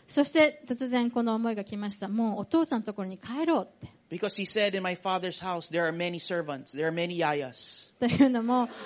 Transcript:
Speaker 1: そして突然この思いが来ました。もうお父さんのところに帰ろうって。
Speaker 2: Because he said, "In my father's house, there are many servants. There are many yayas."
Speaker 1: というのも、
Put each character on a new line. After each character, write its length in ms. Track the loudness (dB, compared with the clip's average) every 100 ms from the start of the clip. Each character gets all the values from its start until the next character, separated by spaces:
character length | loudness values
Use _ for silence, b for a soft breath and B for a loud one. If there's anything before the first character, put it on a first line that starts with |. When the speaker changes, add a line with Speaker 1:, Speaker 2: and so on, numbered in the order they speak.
| -2
Speaker 1:
そ 160 | 0
し 60 | 2
て 300 | 6 4 4 -8
突 220 | -6 0
然 200 | 0 0
こ 140 | 0
の 140 | 0 0
思 140 | 0
い 20 |
が 80 | -4
来 140 | -6 -6
ま 120 | -6
し 80 | -6
た。 80 | -4
も 300 | 0 0 -2
う 20 |
お 40 |
父 200 | 0 2
さ 140 | 2 0
ん 20 |
の 40 |
と 100 | -2
こ 80 | -6
ろ 60 | -8
に 60 | -8
帰 280 | -8 -2 2
ろ 140 | 2
う 80 | 0
っ 180 | -12 -20
て。 60 | _ -12
Speaker 2:
Because 260 | -4 -4 -2
he 80 |
said, 320 | -2 2 2 2
"In 60 |
my 140 | -2 -2
father's 440 | -2 0 -2 -6
house, 320 | -6 -6 -2
there 140 | 0 0
are 60 |
many 260 | 0 -2 -4
servants. 580 | -4 -2 -2 -6 -8 -2
There 120 | -2
are 40 |
many 260 | 0 -2 0
yayas." 760 | 0 0 -4 -8 -12 -12 -16 -2
Speaker 1:
と 60 | 0
い 200 | 6 6
う 20 |
の 140 | 6
も、 260 | 2 2 2 B